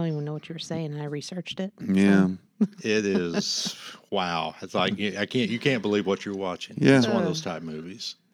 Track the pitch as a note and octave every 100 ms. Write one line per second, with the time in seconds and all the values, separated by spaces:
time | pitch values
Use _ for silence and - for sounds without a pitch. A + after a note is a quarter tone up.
0 | E3 D3+ D3 D3+ - E3 - E3 D#3+ D3
1 | D3 D3 - F3+ - - F#3+ - - F#2+
2 | G2 G2 F#2 F#2 _ - G#3 - A#2 G#2+
3 | G2+ F#2+ F2 E2+ - - - - - -
4 | _ G2 F2+ E2+ D#2+ - G2 G#2 F#2+ G2
5 | G#2 F#2+ G#2 C3 G#2+ A#2 D3 B2 G2+ G#2
6 | F#2 G2 G2+ G2 F#2+ F2 - - C#3 C3+
7 | A3 - - D#3 - D#2+ E2 D#3 E2 -
8 | - - _